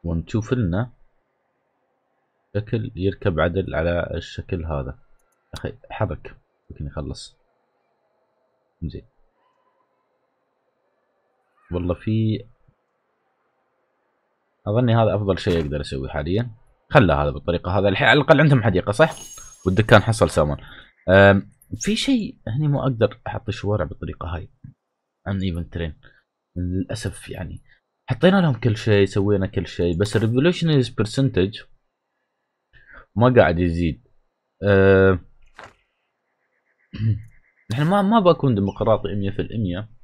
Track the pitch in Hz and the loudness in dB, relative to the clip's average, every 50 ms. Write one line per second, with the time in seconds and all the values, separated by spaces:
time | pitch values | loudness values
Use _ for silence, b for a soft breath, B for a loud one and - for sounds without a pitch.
0 | - 85 85 85 82 - - 110 110 - 135 123 110 85 85 98 120 - _ _ | -6 -4 -6 -6 -6 -4 -6 -6 -4 -2 -2 -2 -2 -2 -2 -4 -4 -6 _ _
1 | _ _ _ _ _ _ _ _ _ _ _ _ _ _ _ _ _ _ _ _ | _ _ _ _ _ _ _ _ _ _ _ _ _ _ _ _ _ _ _ _
2 | _ _ _ _ _ _ _ _ _ _ - 101 107 - - 113 - - - - | _ _ _ _ _ _ _ _ _ _ -8 -8 -6 -4 -6 -6 -6 -8 -8 -4
3 | 92 98 92 - - 101 85 76 78 90 85 95 92 - - 73 82 85 87 87 | -4 -4 -4 -2 -4 -2 0 0 0 0 0 -2 -4 -4 -4 -2 -2 -2 -2 -2
4 | - - - 82 - - - - 87 - 95 87 80 80 76 69 65 64 62 - | -4 -4 -6 -8 -10 -10 -14 -14 -10 -8 -8 -8 -6 -6 -6 -6 -6 -8 -12 -16
5 | _ _ - _ _ _ _ _ _ _ - - - - - - - _ - - | _ _ -20 _ _ _ _ _ _ _ -18 -12 -12 -12 -12 -14 -20 _ -6 -6
6 | 107 98 78 - - - - _ _ _ _ _ _ _ - - 80 69 - 78 | -6 -6 -6 -12 -14 -20 -20 _ _ _ _ _ _ _ -16 -14 -12 -12 -10 -10
7 | 73 - 67 - - - _ _ _ _ _ _ _ _ _ _ _ _ _ _ | -10 -10 -12 -14 -16 -20 _ _ _ _ _ _ _ _ _ _ _ _ _ _
8 | _ _ _ _ _ _ _ _ _ _ _ _ _ _ _ _ 87 76 - 98 | _ _ _ _ _ _ _ _ _ _ _ _ _ _ _ _ -10 -10 -10 -12
9 | - _ _ _ _ _ _ _ _ _ _ _ _ _ _ _ _ _ _ _ | -20 _ _ _ _ _ _ _ _ _ _ _ _ _ _ _ _ _ _ _
10 | _ _ _ _ _ _ _ _ _ _ _ _ _ _ _ _ _ _ _ _ | _ _ _ _ _ _ _ _ _ _ _ _ _ _ _ _ _ _ _ _
11 | _ _ _ _ _ _ _ _ _ _ _ _ _ _ 87 90 87 87 87 - | _ _ _ _ _ _ _ _ _ _ _ _ _ _ -8 -6 -4 -4 -6 -6
12 | - 113 110 110 113 110 107 - - - _ _ _ _ _ _ _ _ _ _ | -4 -2 -2 0 0 0 -2 -4 -8 -14 _ _ _ _ _ _ _ _ _ _
13 | _ _ _ _ _ _ _ _ _ _ _ _ _ _ _ _ _ _ _ _ | _ _ _ _ _ _ _ _ _ _ _ _ _ _ _ _ _ _ _ _
14 | _ _ _ _ _ _ _ _ _ _ _ _ _ 101 104 120 127 117 113 117 | _ _ _ _ _ _ _ _ _ _ _ _ _ -2 0 0 2 2 4 4
15 | 113 104 87 104 104 98 90 85 - - 87 82 78 71 71 73 73 - 71 67 | 2 2 0 -2 0 -2 -2 -2 0 0 0 0 0 -2 -4 -6 -6 -8 -8 -8
16 | 67 65 71 71 73 82 90 107 120 120 - - _ _ _ _ _ _ - 147 | -8 -8 -6 -6 -4 -2 -2 -2 -4 -6 -10 -18 _ _ _ _ _ _ 4 4
17 | 113 82 71 71 73 71 69 - - - 85 85 - 87 90 101 95 101 95 - | 4 4 2 0 0 -4 -4 -6 -4 -4 -4 -4 -4 -2 -2 0 0 0 0 2
18 | 147 117 117 147 - - 160 135 156 147 143 127 104 117 90 90 - 104 104 - | 2 4 4 4 6 4 4 6 6 4 4 4 2 2 0 0 -2 -2 2 2
19 | 156 160 - - B B B B B B B _ _ 92 92 95 107 - 120 104 | 2 2 0 -12 B B B B B B B _ _ 0 0 0 4 6 6 6
20 | - 113 110 - 98 80 - - 76 73 71 - B B B B B B B B | 6 4 0 2 0 2 2 0 0 0 -2 -8 B B B B B B B B
21 | _ - 92 98 98 101 98 98 - - _ _ _ _ - 110 - 196 214 226 | _ 4 6 8 8 8 6 4 0 -6 _ _ _ _ -14 -6 -4 -4 -2 -2
22 | - - 269 233 196 - - _ _ - 110 135 151 147 143 135 - 135 127 110 | 0 0 0 0 -2 -6 -12 _ _ -6 -4 -2 0 0 0 0 0 -2 2 2
23 | 113 - - _ _ - - 104 - - 104 - - 98 104 98 78 73 - - | 0 0 0 _ _ -10 -10 -8 -8 -8 -8 -6 -4 -4 -2 -2 -2 -6 -6 -12
24 | 82 80 80 _ 80 80 85 82 95 - _ _ - - - _ _ _ _ _ | -12 -12 -10 _ -8 -8 -8 -8 -10 -12 _ _ -20 -20 -20 _ _ _ _ _
25 | _ _ _ _ _ 90 98 98 95 95 82 87 80 - - 85 85 80 76 _ | _ _ _ _ _ -8 -6 -4 -4 -4 -4 -6 -8 -8 -8 -8 -8 -8 -10 _
26 | b b b b b _ _ _ _ _ _ 90 90 90 90 95 92 - - 107 | b b b b b _ _ _ _ _ _ -8 -6 -4 -4 -4 -4 -6 -8 -8
27 | - 95 90 - - - - - 90 80 85 - b b b b b _ _ _ | -8 -10 -10 -10 -16 -16 -12 -12 -12 -12 -14 -16 b b b b b _ _ _
28 | _ - - - - 185 190 202 175 156 127 110 - 117 104 107 - 113 104 101 | _ -8 -4 2 2 4 4 4 2 2 0 0 0 -2 -2 0 0 2 4 4
29 | 98 95 - 104 98 104 104 95 95 95 - - 85 - - - 87 87 85 82 | 2 2 0 -2 0 0 0 0 0 -2 -4 -6 -6 -6 -4 -2 -2 -2 0 0
30 | 101 104 - 110 113 110 117 127 143 175 175 - 165 160 151 139 123 - - - | -2 -2 0 -2 0 0 0 2 2 2 0 0 0 2 2 2 0 0 -2 -4
31 | 104 107 - - 135 127 - 90 92 101 110 - - _ - _ _ _ _ _ | -4 -2 0 0 0 0 2 0 0 0 -2 -10 -20 _ -20 _ _ _ _ _
32 | _ _ _ _ _ _ _ _ _ _ _ _ _ _ B B B B B B | _ _ _ _ _ _ _ _ _ _ _ _ _ _ B B B B B B
33 | B B _ 98 117 127 127 117 95 78 85 85 90 87 82 85 87 82 - - | B B _ 2 2 4 6 6 4 4 2 0 0 0 0 0 -2 -2 -2 -6
34 | _ _ _ _ _ _ _ _ _ _ _ _ 90 101 98 98 95 98 98 95 | _ _ _ _ _ _ _ _ _ _ _ _ 0 4 4 6 6 6 6 6
35 | 95 95 92 85 - - _ _ - - _ - - - _ _ _ _ _ _ | 6 4 4 2 -4 -14 _ _ -20 -20 _ -20 -20 -20 _ _ _ _ _ _
36 | _ _ _ _ _ _ _ _ _ _ _ _ _ _ _ _ _ _ - - | _ _ _ _ _ _ _ _ _ _ _ _ _ _ _ _ _ _ -10 -4
37 | 107 110 104 - - - _ - _ _ _ _ _ _ 117 127 151 165 190 202 | -2 -2 -2 -2 -6 -16 _ -20 _ _ _ _ _ _ -4 -2 0 2 2 2
38 | 196 196 226 233 185 180 165 - - 135 120 98 101 98 - - 107 110 110 95 | 2 2 2 4 4 4 2 4 2 0 2 2 0 -2 -2 -2 0 0 0 0
39 | - 85 95 104 98 98 98 - 107 - - 113 110 90 85 92 107 - - - | 0 -4 -4 -4 -4 -4 -4 -6 -8 -6 -6 -6 -4 -4 -4 -6 -10 -12 -18 -20